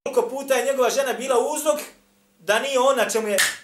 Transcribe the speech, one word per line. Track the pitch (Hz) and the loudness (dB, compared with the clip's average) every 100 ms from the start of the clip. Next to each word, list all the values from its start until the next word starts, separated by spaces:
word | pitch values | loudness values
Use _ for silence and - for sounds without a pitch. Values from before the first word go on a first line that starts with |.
koliko | - 247 226 | -4 -2 -2
puta | 269 277 | -4 0
je | 254 | 0
njegova | 254 262 240 | 2 2 2
žena | 262 269 | 2 -2
bila | 214 262 240 | -2 0 0
uzrok | 269 294 302 294 - - _ _ _ _ | 0 0 -2 -2 -6 -18 _ _ _ _
da | 170 214 | -2 -2
nije | 277 262 | 0 2
ona | 269 254 208 | 2 2 0
čemu | 220 214 | -2 0
je | 196 - - | 0 0 -2